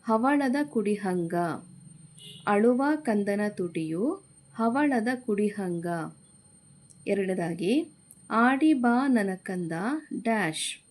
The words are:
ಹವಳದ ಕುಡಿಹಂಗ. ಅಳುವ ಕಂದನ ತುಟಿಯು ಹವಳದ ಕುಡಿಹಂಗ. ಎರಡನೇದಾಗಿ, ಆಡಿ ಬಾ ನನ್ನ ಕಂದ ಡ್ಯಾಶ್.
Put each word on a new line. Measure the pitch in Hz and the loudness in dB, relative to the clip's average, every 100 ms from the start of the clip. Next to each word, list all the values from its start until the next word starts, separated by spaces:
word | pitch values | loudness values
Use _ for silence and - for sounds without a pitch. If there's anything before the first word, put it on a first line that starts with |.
ಹವಳದ | - 220 254 294 277 277 294 | 0 2 4 2 2 0 0
ಕುಡಿಹಂಗ. | 233 202 202 196 180 165 175 170 127 - - - - - - - - - | -2 0 0 0 -2 -2 -2 -2 -4 -12 -20 -20 -20 -20 -20 -20 -10 0
ಅಳುವ | 208 233 247 285 302 | 4 4 4 2 0
ಕಂದನ | 247 208 202 202 208 | 0 0 0 0 -2
ತುಟಿಯು | 208 175 170 160 160 247 381 - _ _ | -4 -6 -4 -4 -2 -2 -4 -12 _ _
ಹವಳದ | - 226 254 294 254 220 254 240 | -2 0 2 2 2 0 -4 -2
ಕುಡಿಹಂಗ. | 202 208 202 185 170 170 170 160 - _ - _ - _ - - - - | 0 0 -2 -4 -4 -4 -6 -6 -12 _ -20 _ -20 _ -20 -20 -12 -4
ಎರಡನೇದಾಗಿ, | 202 190 185 170 170 170 277 330 - _ - - | -2 0 -2 -4 -2 0 0 -2 -14 _ -20 -2
ಆಡಿ | 220 240 269 311 | 2 4 4 4
ಬಾ | 277 240 240 277 | 4 2 2 2
ನನ್ನ | 233 196 185 | 2 2 -4
ಕಂದ | - 185 165 165 208 311 302 - | -6 -6 -4 -4 -4 -4 -6 -6
ಡ್ಯಾಶ್. | 226 220 170 156 - - _ | -2 0 0 -2 -8 -8 _